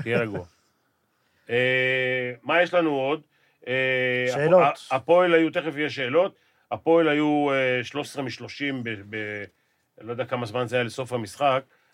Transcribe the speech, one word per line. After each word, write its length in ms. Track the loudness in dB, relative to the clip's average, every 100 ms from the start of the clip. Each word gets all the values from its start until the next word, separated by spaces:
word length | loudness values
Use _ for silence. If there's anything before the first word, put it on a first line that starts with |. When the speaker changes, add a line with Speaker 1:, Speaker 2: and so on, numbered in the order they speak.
Speaker 1:
תהיה 160 | -4 -2
רגוע. 260 | -2 -6
<laughs> 1080 | -12 _ _ _ _ _ _ _ _ _ -4
אה, 800 | 0 2 2 2 0 0 -2 -4 -6
מה 200 | 0 2
יש 120 | 2
לנו 160 | 2 2
עוד? 300 | 0 -2 -4 -8 _ _ _ -4
אה, 580 | -2 0 0 0 0 0
Speaker 2:
שאלות. 300 | 0 4 6
Speaker 1:
הפ-, 320 | 6 2 -4
הפועל 400 | -2 4 4 6
היו, 160 | 4 4
תכף 260 | 0 -4 -4
יהיה 140 | -4
שאלות, 440 | -4 0 2 0 -2 _ _ -10
הפועל 380 | -4 2 4 4
היו, 400 | 2 2 2 0
אה, 320 | 0 0 -2
שלוש 240 | -4 -8 -8
עשרה 140 | -8
משלושים 600 | -8 -8 -14 -8 -6 -6
ב-, 40 | -6 -10 -10
ב-, 340 | -10 -8 -10 -12 _ _ _ _ -16
אני 80 | -10
לא 60 |
יודע 120 | -8
כמה 220 | -6 -6 -4
זמן 200 | -4 -2
זה 100 | -2
היה 80 |
לסוף 280 | -2 -6 -6
המשחק, 500 | -6 -8 -2 0 0 -2 _ _